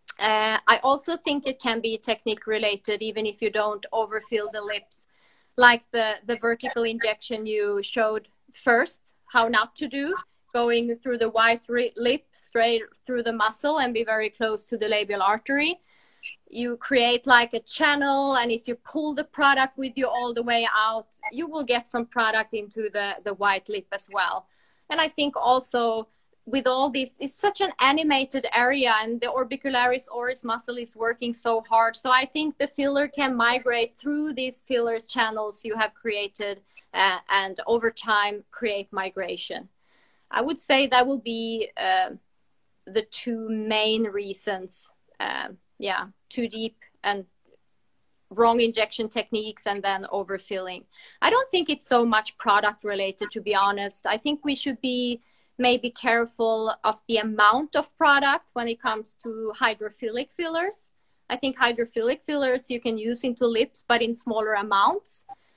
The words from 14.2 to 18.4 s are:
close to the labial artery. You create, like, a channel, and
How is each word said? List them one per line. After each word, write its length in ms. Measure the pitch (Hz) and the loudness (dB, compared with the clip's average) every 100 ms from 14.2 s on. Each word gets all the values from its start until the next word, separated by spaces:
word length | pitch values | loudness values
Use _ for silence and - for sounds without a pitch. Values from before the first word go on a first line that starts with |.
| 214 | -2
close 360 | - 220 214 - | -2 -2 -2 -4
to 100 | 226 | -4
the 100 | 214 | 0
labial 340 | 214 202 202 | 0 0 0
artery. 600 | 190 220 - 277 311 359 _ _ _ _ - - _ | 2 2 0 0 0 -2 _ _ _ _ -20 -20 _
You 300 | 226 240 233 | -6 -6 -6
create, 500 | - 262 240 240 269 | 0 4 4 4 6
like, 260 | 240 233 | 6 6
a 60 | 226 | -2
channel, 760 | - - 302 285 277 277 277 | -6 0 2 4 2 2 2
and 140 | 269 | 2